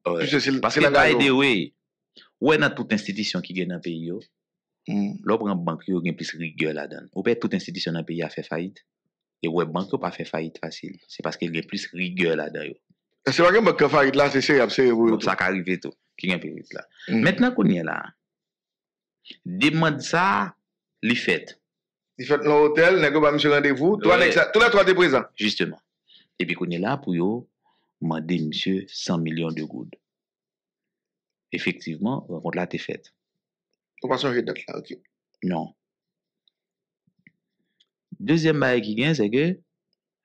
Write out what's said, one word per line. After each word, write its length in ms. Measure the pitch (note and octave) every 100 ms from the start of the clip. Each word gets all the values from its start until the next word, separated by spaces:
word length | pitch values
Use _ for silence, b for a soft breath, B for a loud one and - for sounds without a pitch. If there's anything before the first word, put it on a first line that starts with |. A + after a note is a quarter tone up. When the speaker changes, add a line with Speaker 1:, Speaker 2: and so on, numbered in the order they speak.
| F2+
Speaker 1:
Ouais. 140 | E2+
Speaker 2:
Puisque 200 | B2+ C#3
c'est, 220 | C3+ C3
Speaker 1:
Parce 140 | A2+ D3+
Speaker 2:
c'est 60 |
Speaker 1:
que, 40 | C#3
Speaker 2:
la 220 | C#3+ D#3
Speaker 1:
by 100 | B2
Speaker 2:
guerre. 100 | C#3
Speaker 1:
the 40 |
way, 420 | C3 C#3 G2+ D#2 - _ _ _ _ b _
ouais, 200 | C3+ D3+
dans 100 | C#3+
toute 240 | C3+ A2
institution 480 | G#2+ - G2+ G#2 F2+
qui 120 | -
gagne 160 | F#2 F2
dans 60 | F2
le 60 |
pays, 240 | F2 E2 E2
yo, 140 | F2 - _ _ _ _ _ -
Speaker 2:
Hmm. 260 | G2+ G2+ G2+ -
Speaker 1:
là, 80 |
on 40 | A2+
prend 160 | G#2 F#2
banque, 320 | E2+ D#2+ -
yo, 120 | F2+
gagne 160 | E2+ E2
plus 200 | D#2+ D#2+
rigueur 360 | E2 D2+ D#2 D2+
là-dedans. 320 | D2 D2 - -
Ou 80 |
peut-être 160 | A#2 A#2
toute 160 | G#2 F#2
institution 360 | - F2 F2
dans 100 | E2
le 40 | D#2+
pays 160 | E2+
a 80 | D#2+
fait 140 | -
faillite. 420 | - E2 F#2 - _ _ _ _ _ _
Et 60 | E2+
ouais, 180 | E2+ D#2+
banque, 260 | E2+ F#2+
yo, 60 | C3+
pas 140 | F2+
fait 140 | - E2
faillite 340 | D#2+ D#2+ -
facile. 400 | E2 - E2 - _
C'est 160 | -
parce 140 | E2+ -
qu'il 180 | F2 E2
y 20 |
a 60 |
plus 240 | - F#2+ -
rigueur 480 | F2 F2+ F#2 F2 D#2
là-dedans, 300 | D2+ D#2 D2+
yo. 100 | - _ _ _ _ C3+
Speaker 2:
Et 40 |
c'est 100 | D3
pas 100 | F3
que 140 | G#3+ F#3+
banque 140 | -
fait 100 | D3
faillite 260 | D3 C3+ C3+
là, 140 | C#3
c'est 120 | C3+
sérieux, 200 | C3 C#3+ A2
c'est 60 | -
sérieux, 160 | B2+
oui, 180 | A2+ A2+
Speaker 1:
Donc, 120 | G#2+
Speaker 2:
oui. 40 | G2+
Speaker 1:
ça 100 | F#2+
qui 60 |
arrive 380 | F#2 F#2+ F2 F2+
tout, 120 | C#2+ - _ -
qui 120 | F#2
est 60 |
un 40 | F2
peu 120 | D#2+
vite 220 | - -
là. 140 | - - B -
Speaker 2:
Hmm. 140 | A3
Speaker 1:
Maintenant 300 | C#3+ G#3+ B3
qu'on 140 | B3 G3
est 160 | E3+
là, 220 | D#3+ D#2 - _ _ _ _ _ _ _ _ _ _ _ B B
demande 580 | F#2 F#2 D3 D#3+ D#3+ C#3
ça, 540 | - E3 F#3+ G3+ F#3+ - _ _ _ _
les 140 | A2+ A#2+
fêtes. 440 | - D#2+ - - _ _ _ _ _ -
Speaker 2:
Il 80 | B2
fait 100 | D3
dans 220 | D3+ D3
l'hôtel, 400 | D3 D3+ E3+ F#3+
n'est-ce 180 | D3 D#3
pas, 120 | D3
monsieur 200 | D3 D3
rendez-vous. 460 | C#3+ C#3+ C3+ E3+ G#3
Toi, 220 | G#3 F3+
Speaker 1:
Ouais. 60 | E3+
Speaker 2:
nèg 80 |
ça, 120 | E3 D3+
tous 60 | G#3+
les 100 | A#3
trois, 160 | G3+ F#3
t'es 80 |
présent. 300 | F3 E3+ C3 - -
Speaker 1:
Justement. 460 | G#2 - E2+ D#2+ _ _ _ b b -
Et 80 | E2
puis 80 |
qu'on 160 | F2 F2
est 80 | F2
là 200 | G#2+ C#3
pour 180 | G2+ F2
yo, 340 | F#2 A#2+ - _ _ _ _ _
demander 380 | E2 D#2+ D#2+ F2
monsieur 480 | D#2 D#2 F#2+ F#2+ G2
cent 300 | - - E2+
millions 340 | E2 D#2+ E2
de 120 | D#2+
gouttes. 320 | D#2 - A1 - _ _ _ _ _ _ _ _ _ _ _ _ _ _ _
Effectivement, 720 | E2+ - - - D#2+ G#2 C#3 -
rencontre 280 | D#2+ B2 F2+
là, 100 | F2+
t'es 100 | -
faite. 340 | - - _ _ _ _ _ _ _ _ _ _
Speaker 2:
On 40 | B2+
va 100 | C3
changer 240 | C#3 A#2+
de 60 | A2
date 120 | - -
là, 100 | -
ok. 200 | - - _ _ _ _
Speaker 1:
Non. 300 | F2+ E2 D#2+ _ _ _ _ _ _ _ _ _ _ _ _ _ _ _ _ _ _ _ _ _ _ _ _ -
Deuxième 400 | G2+ E3 D#3+ D3+
bail 220 | C3 B2
qui 120 | G#2+
gagne, 220 | G#2+ D3 D3+
c'est 160 | G#2
que 260 | B2 E3 F#3 _ _ _ _ _ _